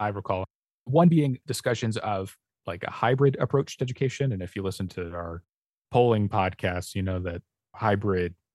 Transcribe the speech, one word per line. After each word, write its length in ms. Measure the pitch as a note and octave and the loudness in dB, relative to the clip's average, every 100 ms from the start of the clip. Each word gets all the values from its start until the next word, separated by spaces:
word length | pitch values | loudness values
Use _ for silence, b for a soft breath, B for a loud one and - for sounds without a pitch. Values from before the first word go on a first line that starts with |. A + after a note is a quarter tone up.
I 100 | G#2+ | -4
recall. 360 | G2+ - F#2+ F#2+ _ _ _ | -4 -4 -4 -4 _ _ _
One 260 | - C#3 E3+ | 0 6 6
being 300 | D#3+ C#3+ B2+ - | 6 4 -2 -6
discussions 500 | B2+ - A#2 A#2 G#2+ | -6 -2 -2 -2 -2
of, 400 | G#2+ G2+ F#2+ - _ _ - | -2 -4 -4 -10 _ _ -12
like, 160 | F2 | -8
a 80 | - | -8
hybrid 440 | - A2+ C3 C#3 C3 | -2 2 4 4 2
approach 380 | - C#3 C#3+ - | 0 0 -2 -6
to 60 | |
education. 480 | B2+ B2 C3+ - C#3 | -6 -2 -4 -2 -2
And 120 | G2+ | -2
if 120 | F2+ - | -6 -6
you 60 | |
listen 260 | F#2+ F#2 F#2+ | -6 -4 -6
to 220 | - F2 | -6 -8
our 280 | E2+ E2+ E2+ - _ _ _ _ | -8 -8 -10 -14 _ _ _ _
polling 400 | B2+ A#2+ A2 G#2 | 4 4 4 2
podcast, 640 | G#2+ F#2+ F2+ G2 F2+ - | 2 0 0 -2 -2 -4
you 80 | G2+ | -4
know 180 | F#2+ F#2 | -2 -2
that 200 | F2+ E2+ - _ _ | -4 -8 -12 _ _
hybrid 600 | - A2+ G2+ G#2 F#2 F2 F2 _ | -4 0 2 2 0 -2 -6 _